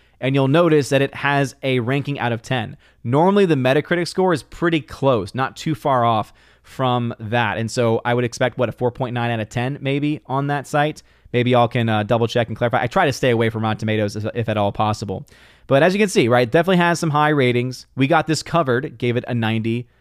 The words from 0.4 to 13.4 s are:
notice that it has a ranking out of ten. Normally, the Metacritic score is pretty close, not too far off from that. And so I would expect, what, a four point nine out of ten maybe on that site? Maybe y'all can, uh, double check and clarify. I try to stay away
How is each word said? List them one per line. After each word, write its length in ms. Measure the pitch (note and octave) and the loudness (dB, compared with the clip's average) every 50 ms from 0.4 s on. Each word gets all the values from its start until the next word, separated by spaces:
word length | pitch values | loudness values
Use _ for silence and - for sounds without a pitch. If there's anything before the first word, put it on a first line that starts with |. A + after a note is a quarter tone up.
| C3+ C3+ | 2 4
notice 400 | C#3 E3 F3 E3 D#3 D3+ C3+ - | 4 4 4 4 4 4 2 2
that 140 | C#3 C3 | 0 0
it 120 | C#3 C3+ - | 0 0 -4
has 400 | - - C#3 C#3+ C#3 C#3 B2+ - - | -4 -2 0 0 0 0 -2 -4 -6
a 200 | - C3+ C3 B2+ | -4 -2 -2 0
ranking 360 | A2+ A#2 C3+ C#3+ C3+ C#3+ C#3+ - | 0 0 -2 -2 -2 -4 -6 -4
out 140 | A2+ A#2+ | -4 -4
of 100 | A#2 A2+ | -4 -4
ten. 360 | - - C3 B2 G#2+ G2 F#2+ - _ _ _ _ _ | -4 -4 -4 -4 -4 -6 -10 -16 _ _ _ _ _
Normally, 420 | A#2+ B2+ D3 E3+ F#3+ G3 G3+ G3+ | -2 2 2 4 4 4 4 4
the 100 | E3+ D#3 | 4 2
Metacritic 520 | C3+ B2+ B2+ C3+ D3+ C#3+ - F3 F3 F3 - | 2 2 2 2 0 0 0 -2 -2 -2 -4
score 240 | - - F#3 F#3 | -2 0 0 0
is 120 | E3+ B2+ - | 0 -2 -4
pretty 360 | - - - E3+ E3+ E3 D#3 | -10 -8 -4 -2 -2 -2 -2
close, 560 | - - - - C#3 C3+ B2+ G#2+ F2+ G#2 - | -4 -6 -8 -2 0 2 2 2 -2 -4 -4
not 220 | A#2+ C3+ - - - | -6 -6 -6 -6 -8
too 180 | - E3 D3+ | -6 -6 -6
far 300 | - - D3 C3 B2 A#2 | -2 -2 0 0 2 2
off 260 | A#2 A2+ A2 G2+ - - _ _ _ _ _ _ | 2 0 0 -2 -6 -10 _ _ _ _ _ _
from 500 | - - - C3 B2+ B2 B2 A#2+ A#2 - - | -20 -8 -4 -2 0 0 0 -2 -4 -6 -8
that. 380 | A2+ G#2 A2+ A#2+ A#2 G#2 F#2 F#2+ | -8 -4 -2 -2 -2 -2 -2 -4
And 120 | A#2 A2 | -6 -4
so 300 | - B2+ A#2+ A2+ A2+ A2+ - | -2 0 0 2 0 0 0
I 80 | A#2+ A#2+ | -2 0
would 100 | B2 B2 | 0 -2
expect, 340 | A#2 - - B2+ B2 - - | -4 -2 -2 -2 -2 0 -2
what, 120 | B2 G#2+ | -4 -4
a 20 | |
four 200 | - - B2 B2 | -2 -4 -4 -4
point 220 | - - C3 A#2+ A#2+ | -4 -4 -8 -6 -6
nine 180 | A#2+ A#2 A#2+ | -4 -4 -4
out 100 | A#2+ A2+ | -4 -4
of 80 | G#2+ - | -6 -4
ten 280 | - B2 A#2+ C3 C#3+ - | -4 -4 -4 -4 -6 -6
maybe 400 | C3 C3+ C#3 C#3+ C#3+ D3 D3+ - - - | -6 -4 -4 -2 -2 -4 -4 -6 -8 -6
on 200 | C3 C3+ C#3 C#3+ | -6 -4 -2 -2
that 200 | C#3+ C#3+ C3 - | -4 -4 -6 -4
site? 360 | - D3 D3 D3+ D3+ - - _ _ _ _ - - | -2 0 0 0 -2 -8 -16 _ _ _ _ -4 -2
Maybe 160 | A#2+ A#2+ B2 | 0 2 4
y'all 180 | B2 A#2+ A#2+ A#2 | 4 4 4 2
can, 220 | - B2+ A#2 A2+ | 2 0 0 2
uh, 140 | A2 G#2+ G#2+ | 0 0 0
double 240 | G#2 A#2+ A2+ A#2 A2 | 0 0 0 0 0
check 200 | - A#2+ A2+ - | 0 -2 -2 -2
and 80 | A2 | -4
clarify. 260 | - A#2+ A#2 B2+ B2 | -2 -2 0 0 0
I 60 | - - | -2 0
try 180 | - F#3+ F3+ | 0 0 0
to 80 | D3 - | 0 0
stay 180 | - - C3 | 0 0 0
away 180 | A#2 A2+ | 2 2